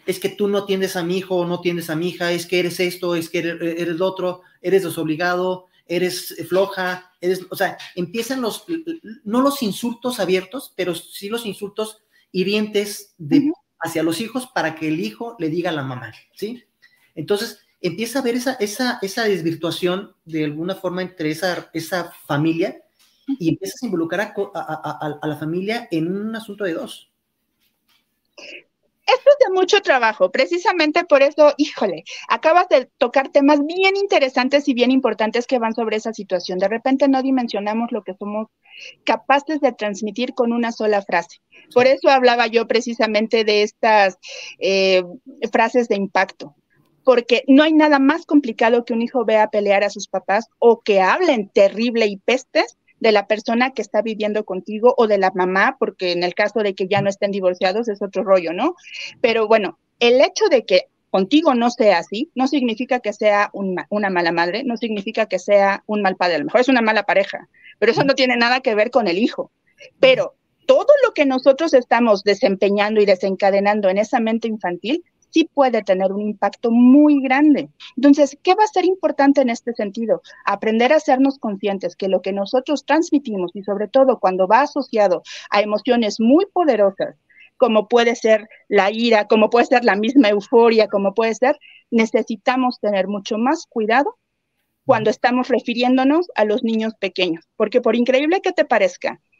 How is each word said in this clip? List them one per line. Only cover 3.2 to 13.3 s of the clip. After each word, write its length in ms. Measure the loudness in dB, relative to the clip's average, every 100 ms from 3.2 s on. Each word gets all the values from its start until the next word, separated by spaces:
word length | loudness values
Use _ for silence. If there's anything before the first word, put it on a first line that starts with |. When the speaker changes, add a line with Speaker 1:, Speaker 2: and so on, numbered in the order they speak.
| -4
Speaker 1:
que 100 | -6
eres, 220 | -6 -6
eres 340 | -6 -6 -6 -4
lo 80 |
otro, 360 | -4 -4 -8 -8 _ _
eres 220 | 0 0
desobligado, 840 | 0 -6 -6 -4 -2 -2 -4 -6 _ _ -6
eres 480 | -4 -4 -6 -12 -12 -4
floja", 640 | -2 -2 -4 -6 -8 -14 -8
eres, 240 | -6 -4 -6
o 60 |
sea, 220 | -6 -6 -6 -14
empiezan 460 | -10 -8 -8 -6 -6
los, 240 | -6 -8 -10 -10 -10 -14 -16 -16
no 180 | -4 0
los 200 | 0 -2
insultos 560 | -6 -6 -8 -8 -8 -4
abiertos, 540 | -2 -2 -4 -14 -14
pero 200 | -8 -6
sí 320 | -8 -12 -14 -10
los 160 | -8
insultos 580 | -10 -12 -12 -10 -10 -12 _ _ _
hirientes 840 | -4 -2 -2 -2 -4 -4 -10 -18 -14
de, 220 | 0